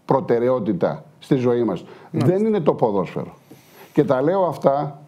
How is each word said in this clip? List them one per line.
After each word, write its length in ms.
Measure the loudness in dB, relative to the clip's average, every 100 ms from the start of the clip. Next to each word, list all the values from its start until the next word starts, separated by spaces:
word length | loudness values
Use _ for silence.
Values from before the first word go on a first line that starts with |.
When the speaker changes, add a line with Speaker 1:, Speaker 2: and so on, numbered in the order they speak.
Speaker 1:
προτεραιότητα 1000 | 0 0 2 0 2 0 -2 -2 -2 -4 -12 _
στη 160 | -2
ζωή 300 | 0 2 0
μας. 200 | 0 -4 -10 -20 -8
Speaker 2:
Μάλιστα. 260 | -2 2 2
Speaker 1:
Δεν 100 | 2
είναι 140 | 0
το 140 | 0
ποδόσφαιρο. 600 | 0 0 0 -4 -6 -10 -14 -20 -20 _ -20 -4
Και 120 | 0
τα 180 | 2 2
λέω 200 | 2 0 0
αυτά, 540 | 0 0 0 -2 -8